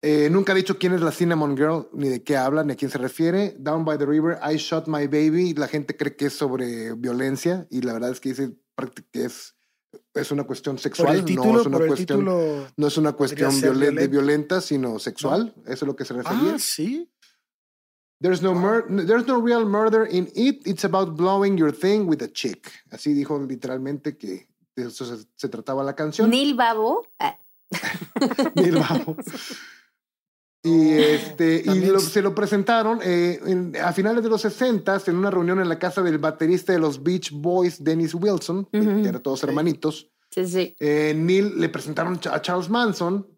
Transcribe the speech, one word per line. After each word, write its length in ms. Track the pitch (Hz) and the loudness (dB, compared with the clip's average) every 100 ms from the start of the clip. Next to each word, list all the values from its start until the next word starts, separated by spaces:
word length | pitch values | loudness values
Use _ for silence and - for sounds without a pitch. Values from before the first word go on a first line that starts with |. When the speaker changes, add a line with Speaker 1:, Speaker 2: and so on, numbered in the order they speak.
Speaker 1:
Eh, 260 | 151 151 147 | 2 2 4
nunca 220 | 180 196 | 4 2
ha 40 | 190 | 2
dicho 220 | 190 190 | 0 0
quién 160 | 180 | 0
es 80 | 180 | 2
la 100 | 165 | 0
Cinnamon 440 | - 175 165 147 135 | 0 0 2 0 2
Girl, 320 | 151 165 - | 2 0 -6
ni 160 | - 143 | -4 -2
de 140 | 127 | -2
qué 120 | - 143 | -2 0
habla, 280 | 131 151 | 2 0
ni 100 | 151 | 0
a 20 | 156 | -2
quién 160 | 139 | -4
se 60 | 131 | -4
refiere. 580 | 127 - 165 185 202 - | -6 0 0 2 -2 -4
Down 260 | 139 160 160 | -4 -2 -2
by 120 | 147 | 0
the 80 | 143 | 2
River, 320 | 151 156 170 | 2 2 0
I 140 | 143 156 | -2 -4
Shot 300 | - 160 160 | -2 -4 -2
My 200 | 151 143 | -2 0
Baby, 460 | 151 156 160 180 | 2 2 4 0
la 140 | 151 139 | 0 -2
gente 260 | 151 135 - | -4 -6 -6
cree 200 | 147 - | -6 -2
que 80 | 143 | -4
es 80 | |
sobre 600 | 135 143 127 123 117 113 113 | -2 -4 -2 -4 -6 -8 -6
violencia, 720 | 123 123 131 135 170 185 170 | -4 -2 -2 -2 -2 -2 -4
y 120 | 127 | -6
la 120 | 123 | -4
verdad 160 | 113 123 | -4 -4
es 100 | 127 | -4
que 100 | 135 | -6
dice 220 | 127 135 113 _ - | -4 -6 -8 _ -10
prácti-, 300 | 127 - - | -10 -12 -14
que 120 | 117 120 | -6 -6
es, 300 | - - _ _ _ _ - _ | -6 -20 _ _ _ _ -20 _
es 180 | - 139 | -6 -4
una 120 | 143 | -4
cuestión 320 | 143 127 - 135 | -4 -6 -6 -4
Speaker 2:
Por 60 | |
Speaker 1:
sexual, 340 | - - 160 170 | -6 -2 2 2
Speaker 2:
el 80 | |
título, 300 | 175 185 220 | 2 0 4
Speaker 1:
no 60 | 226 | 4
es 40 | 233 | 4
una 100 | 135 | 2
Speaker 2:
por 40 | |
el 40 | 160 | 2
Speaker 1:
cuestión, 320 | 139 180 139 | 0 0 0
Speaker 2:
título 480 | 196 180 160 147 135 - | 2 0 0 -4 -8 -2
Speaker 1:
no 120 | 147 | 0
es 100 | 143 | 2
una 180 | 151 147 | 0 2
Speaker 2:
podría 300 | 139 143 139 | -2 0 0
Speaker 1:
cuestión 40 | |
Speaker 2:
ser 160 | 135 135 | 2 2
Speaker 1:
violen-, 240 | 131 143 147 | 4 2 4
de 120 | 139 | 2
Speaker 2:
violento. 40 | |
Speaker 1:
violenta, 500 | 139 139 151 147 185 | 4 4 2 2 -2
sino 380 | 180 143 127 110 | 0 -2 -2 -4
sexual, 540 | 127 - 143 165 226 - | -8 -4 0 0 -2 -8
Speaker 2:
No. 80 | - | -12
Speaker 1:
eso 140 | 127 143 | -6 -4
es 20 | |
lo 80 | 135 | -4
que 80 | |
se 100 | 135 123 | -6 -6
refería. 400 | 127 208 311 311 | -4 0 0 0
Speaker 2:
Ah, 40 | |
¿sí? 500 | - - 165 285 339 _ _ _ _ _ _ _ _ _ _ _ | -4 -4 -4 -6 -10 _ _ _ _ _ _ _ _ _ _ _
Speaker 1:
There's 200 | - 180 | 0 2
no 100 | 185 | 2
Speaker 2:
Wow. 80 | 180 | 2
Speaker 1:
mur-, 440 | 185 226 - 196 170 | 2 2 0 -2 2
there's 200 | 226 240 | 2 4
no 120 | 247 | 2
real 240 | 233 240 220 | 2 2 2
murder 420 | 202 220 220 - | 2 4 4 2
in 180 | 180 180 - | 0 -2 0
it, 320 | 247 277 - | 0 0 -4
it's 160 | 196 | -2
about 320 | 202 190 190 156 | 0 0 0 0
blowing 400 | 180 196 196 190 | 2 4 2 4
your 140 | 156 | 2
thing 300 | 143 185 214 190 | 2 2 2 2
with 120 | 147 | 0
a 40 | 120 | -2
chick. 400 | - 127 95 - - _ | -6 -8 -8 -16 -20 _
Así 220 | 110 - | -8 -2
dijo 260 | 143 139 147 | 0 0 -4
literalmente 800 | 139 127 127 131 131 143 151 143 | -4 -8 -6 -6 -6 -6 -8 -8
que 320 | 104 92 - _ _ - | -10 -12 -14 _ _ -10
de 120 | 120 | -10
eso 180 | 110 127 | -8 -10
se, 180 | 120 107 _ | -10 -14 _
se 100 | 135 | -10
trataba 340 | 117 110 135 | -8 -6 -4
la 120 | 139 139 | -4 -4
canción. 340 | 156 151 220 | -6 2 2
Speaker 3:
Neil 260 | 247 277 247 | 4 2 2
Babo. 520 | 240 220 220 359 - _ | 2 2 0 0 -4 _
Ah. 200 | - - _ _ _ | -6 -6 _ _ _
Speaker 1:
<laughs> 840 | 170 - 170 - - 262 - 277 - | -8 -6 -8 -8 -2 -2 0 0 4
Neil 200 | 175 165 | 4 4
Babo. 380 | - - 277 156 - - - - - - _ _ _ _ _ _ _ _ 165 | 2 0 -2 -8 -10 -14 -14 -14 -16 -20 _ _ _ _ _ _ _ _ 2
Y, 40 | |
Speaker 2:
Oh, 280 | 165 156 156 | 4 6 6
Speaker 1:
este, 580 | 151 151 - - 165 165 | 6 4 0 0 2 2
y 60 | - | 2
Speaker 2:
también 260 | 190 185 | 2 4
Speaker 1:
lo, 60 | 190 | 4
Speaker 2:
s- 100 | 165 | 4
Speaker 1:
se 100 | 214 | 2
lo 120 | 196 | 2
presentaron, 640 | 202 208 208 196 - 220 226 | 0 0 0 2 2 2 0
eh, 340 | 185 175 175 175 - | 0 2 2 0 -2
en, 300 | 185 175 151 | -2 -2 -2
a 80 | 160 | -2
finales 320 | 175 196 233 | 0 0 2
de 60 | 226 | 2
los 100 | 220 | 0
sesentas 640 | 220 208 254 220 175 196 196 | 0 -2 0 0 0 -2 0
en 80 | 175 | 0
una 120 | 196 | 2
reunión 300 | 185 170 185 | 2 0 0
en 80 | 180 | 0
la 100 | 165 | -2
casa 240 | 180 175 | -2 0
del 180 | 180 156 | 0 0
baterista 520 | 156 151 160 180 175 | -2 0 0 0 2
de 80 | 175 | 2
los 240 | 160 135 | 2 0
Beach 280 | 139 180 - | -2 -2 -4
Boys, 500 | 147 156 180 180 170 | -6 -2 2 0 0
Dennis 300 | 147 160 165 170 | -2 0 0 0
Wilson, 500 | 202 190 - 180 196 | 0 0 -2 -6 -4
que 80 | 214 | 0
Speaker 3:
Ujú. 260 | 208 202 208 | 2 2 0
Speaker 1:
eran 160 | 175 | -2
todos 200 | 139 135 | -4 -4
Speaker 2:
Sí. 40 | 143 | -2
Speaker 1:
hermanitos. 640 | 143 165 151 156 156 - _ _ | 0 0 0 -4 -6 -14 _ _
Speaker 3:
Sí, 160 | - 185 | -6 -4
sí. 280 | 180 175 - | -2 -4 -2
Speaker 1:
Eh, 340 | 147 147 151 156 | 0 2 2 0
Neil 420 | 165 190 208 175 | 2 2 2 0
le 80 | 165 | -2
presentaron 500 | - 143 151 170 175 | -4 -6 -4 -4 -4
cha-, 160 | 165 | -4
a 80 | 147 | -4
Charles 280 | - 180 170 | -2 -4 0
Manson 580 | 233 240 196 170 196 196 | 0 0 0 -2 -2 -6